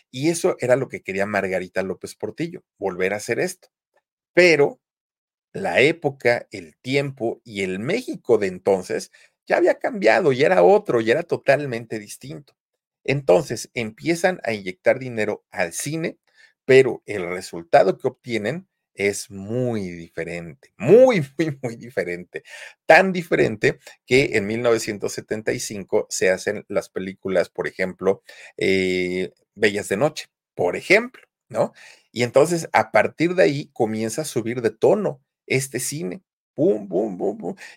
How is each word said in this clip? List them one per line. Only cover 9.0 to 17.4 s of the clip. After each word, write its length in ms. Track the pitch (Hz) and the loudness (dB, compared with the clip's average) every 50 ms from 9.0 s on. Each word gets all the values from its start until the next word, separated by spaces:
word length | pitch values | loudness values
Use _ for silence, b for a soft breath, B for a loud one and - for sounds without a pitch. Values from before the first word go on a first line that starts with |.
| 190 - b b b b b b _ | -6 -10 b b b b b b _
ya 120 | _ 202 - | _ 0 2
había 200 | 349 349 285 - | 2 2 0 0
cambiado, 540 | - 294 269 202 190 214 226 226 196 151 | -2 -6 -6 0 2 2 2 4 4 2
ya 140 | 131 120 143 | 2 2 2
era 180 | 170 185 180 175 | 2 4 6 6
otro, 380 | 180 196 208 202 - 139 117 | 6 6 6 4 2 0 0
ya 100 | 113 110 | 2 2
era 120 | 120 151 175 | 0 0 0
totalmente 760 | - - 117 - - 139 143 147 135 120 117 117 113 117 110 | -2 -4 -2 2 2 2 2 2 -4 -6 -8 -8 -8 -10 -10
distinto. 560 | 104 101 - - - 135 160 156 147 _ _ _ _ _ _ _ _ _ _ _ _ | -10 -12 -18 -18 -16 -16 -16 -16 -18 _ _ _ _ _ _ _ _ _ _ _ _
Entonces 680 | - 131 139 139 160 175 180 - - - - - - _ | -4 -4 -2 4 4 4 4 4 0 -6 -8 -8 -10 _
empiezan 640 | 127 117 110 110 - - 147 170 165 - 185 185 170 - | -8 -8 -8 -10 -8 -4 -4 -2 0 0 0 -2 -2 -4
a 100 | - 113 | -6 -6
inyectar 460 | 104 95 92 92 - _ 117 110 127 | -4 -6 -8 -10 -2 _ 0 0 2
dinero 440 | 131 127 120 110 107 104 101 - - _ | -2 -8 -4 -4 -2 -2 -2 -6 -8 _
al 220 | - - 92 85 - | -6 -4 -4 -4 -4
cine, 440 | - - 143 151 160 160 185 - - _ b b b b b b b _ | -8 -8 -6 -6 -6 -6 -6 -8 -10 _ b b b b b b b _
pero 400 | - 131 131 135 123 - - - | 6 6 6 8 6 0 -4 -8
el 220 | - 104 101 87 87 | -8 -8 -6 -6 -6
resultado 680 | 90 92 | -6 -8